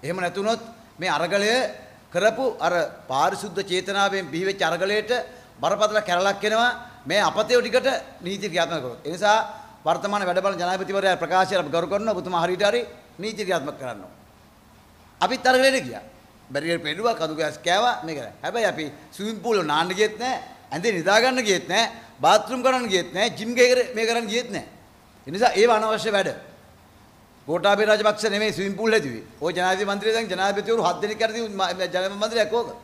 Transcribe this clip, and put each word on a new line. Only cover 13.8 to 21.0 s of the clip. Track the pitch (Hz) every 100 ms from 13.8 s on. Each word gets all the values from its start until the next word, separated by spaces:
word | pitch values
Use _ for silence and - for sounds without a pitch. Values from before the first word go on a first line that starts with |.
| 131 107
ඕන. | 90 - - - - _ - - _ - - -
අපිත් | 180 254 254
අරගලයට | 254 262 269 135
ගියා. | 107 - - - - -
බැරියර් | 131 160 170
පෙළුවා, | 160 156 233 220
කඳු | 160 151
ගෑස් | 156 147
කෑවා, | 170 185 240 220
මේක | 160 151
නෑ. | 113 -
හැබැයි | 151 226 208
අපි | 160 151 - -
ස්විමින් | - 208 214
පූල් | 214 214
වල | 156
නාන්න | 147 170
ගියෙත් | 185 214 214
නෑ, | 247 254 - - -
ඇඳේ | 147 208
නිදා | 190